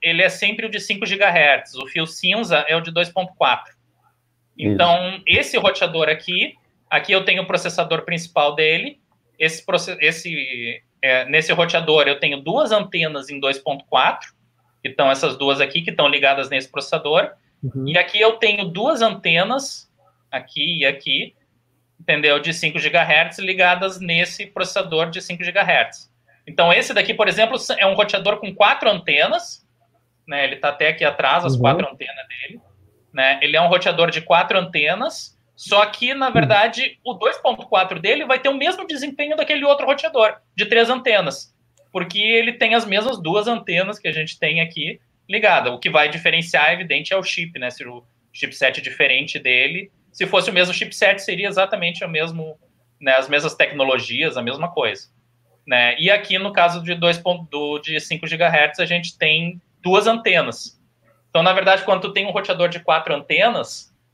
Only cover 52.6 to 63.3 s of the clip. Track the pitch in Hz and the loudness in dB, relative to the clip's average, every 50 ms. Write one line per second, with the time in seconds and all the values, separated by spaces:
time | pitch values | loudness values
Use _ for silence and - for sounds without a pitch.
52.6 | _ _ _ _ _ _ _ _ - 135 131 131 131 135 147 143 147 156 151 - | _ _ _ _ _ _ _ _ 2 4 4 4 4 2 0 0 0 -2 0 0
53.6 | 160 139 147 147 135 131 131 123 113 - 117 127 156 165 - - 120 117 131 143 | 0 0 0 0 0 2 2 0 -2 -4 -4 -2 -2 -2 -2 -4 -4 -4 -4 -4
54.6 | 165 170 - 160 135 113 101 95 - _ _ _ _ _ _ _ _ _ _ _ | -6 -6 -4 -2 -2 -2 -4 -6 -12 _ _ _ _ _ _ _ _ _ _ _
55.6 | _ - 127 123 123 120 123 - 156 185 202 202 202 - 190 185 196 202 196 190 | _ -2 0 2 2 2 0 0 2 2 2 2 2 -2 -4 -4 -4 -2 2 4
56.6 | 175 175 165 175 165 170 175 170 170 170 170 170 - 185 175 175 165 160 - 147 | 4 4 2 -2 -6 -6 -4 0 0 0 0 0 -2 -4 -4 -4 -6 -10 -8 -6
57.6 | 147 147 147 147 147 - 160 156 - - 165 156 - 156 160 160 175 165 165 151 | -4 -4 -6 -6 -6 -6 -6 -6 -6 -6 -8 -8 -6 -8 -2 0 2 2 4 4
58.6 | 147 156 - - 175 165 175 175 170 170 - _ 170 156 156 160 170 170 175 175 | 4 2 2 -2 -2 -2 -2 -2 -2 -6 -6 _ 0 0 2 0 -2 -4 -8 -12
59.6 | - _ _ _ - 180 185 208 208 226 226 233 233 220 185 170 143 123 113 - | -18 _ _ _ 0 2 4 4 4 4 2 2 0 2 2 2 2 0 -4 -8
60.6 | - - - _ _ _ _ _ _ _ _ _ _ _ - 160 165 185 185 190 | -14 -18 -20 _ _ _ _ _ _ _ _ _ _ _ 0 2 4 4 4 4
61.6 | 190 190 190 190 - - 196 185 190 196 196 196 196 202 180 202 196 - 190 170 | 4 4 4 4 4 2 0 0 0 -2 -4 -4 -4 -2 -4 -4 -2 -2 0 0
62.6 | 175 175 170 175 - - 160 156 160 170 156 143 - - | 0 0 0 -2 0 0 0 0 0 -2 -4 -4 -4 -2